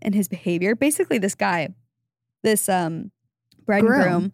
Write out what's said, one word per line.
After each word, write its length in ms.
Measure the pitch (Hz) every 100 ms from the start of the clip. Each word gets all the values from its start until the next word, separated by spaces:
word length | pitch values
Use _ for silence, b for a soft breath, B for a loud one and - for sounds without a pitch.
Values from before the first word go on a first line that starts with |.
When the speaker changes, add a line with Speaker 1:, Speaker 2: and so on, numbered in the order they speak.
Speaker 1:
and 120 | -
his 140 | 202 190
behavior. 460 | 180 - 170 185
Basically, 440 | 220 285 - 370 254
this 160 | 196
guy, 340 | - 202 175 156 - _ _ _ _ _ _
this, 260 | 220 214 -
um, 420 | 185 170 165 196 - _ _ _ _ -
bride 160 | 208
Speaker 2:
Groom. 100 | 220 254
Speaker 1:
and 20 | 180
groom. 240 | 175 190